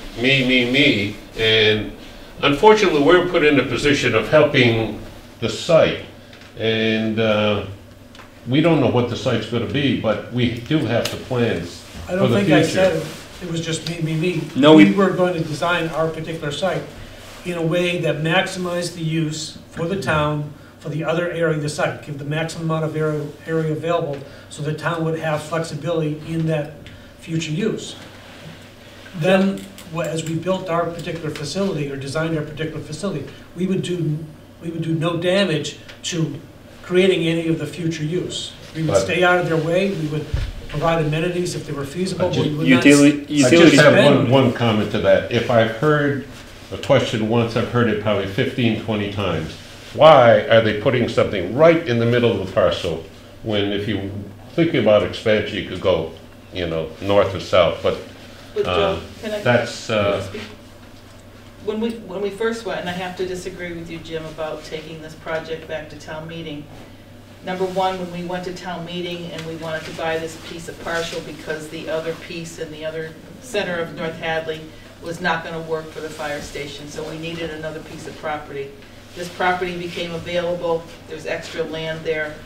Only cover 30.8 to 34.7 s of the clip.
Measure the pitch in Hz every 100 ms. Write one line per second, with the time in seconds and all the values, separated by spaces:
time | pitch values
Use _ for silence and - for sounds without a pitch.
30.8 | 170 165 175 160 151 - 143 190 196 151
31.8 | 139 135 139 156 165 160 - - 156 151
32.8 | - 151 196 147 - - - 175 185 185
33.8 | 175 175 151 151 - - - - 165